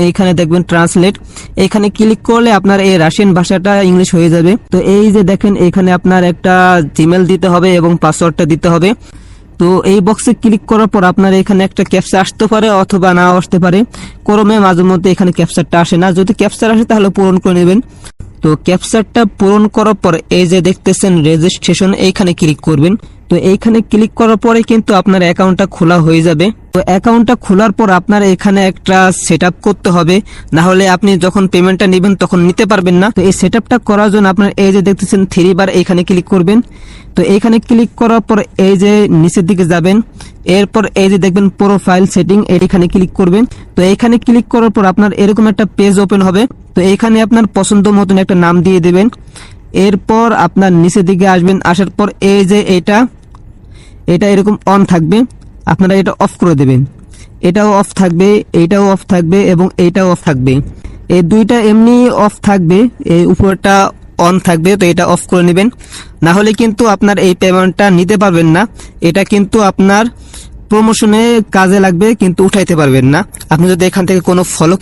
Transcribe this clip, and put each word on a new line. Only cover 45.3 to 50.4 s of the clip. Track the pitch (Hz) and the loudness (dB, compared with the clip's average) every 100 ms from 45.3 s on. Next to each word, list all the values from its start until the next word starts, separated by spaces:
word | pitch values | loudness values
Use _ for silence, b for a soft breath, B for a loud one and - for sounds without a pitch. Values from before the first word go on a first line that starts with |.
| 214 214 | 2 0
একটা | 196 208 - | 0 -4 0
পেজ | 196 190 | 0 2
ওপেন | 190 202 190 | 0 0 0
হবে। | 185 262 - - | 0 -2 -6 -8
তো | 180 185 | -2 0
এইখানে | 202 226 220 220 | 0 0 0 2
আপনার | 233 214 202 | 0 0 -2
পছন্দ | 190 202 202 202 | 0 0 2 0
মতন | 196 190 | 0 0
একটা | 190 180 | 0 0
নাম | 170 175 175 | 0 0 0
দিয়ে | 185 175 | 0 0
দেবেন। | 180 220 - B B B B - 180 202 | 0 0 -4 B B B B -8 -2 0
এরপর | 196 - 220 226 - | -2 -2 0 0 0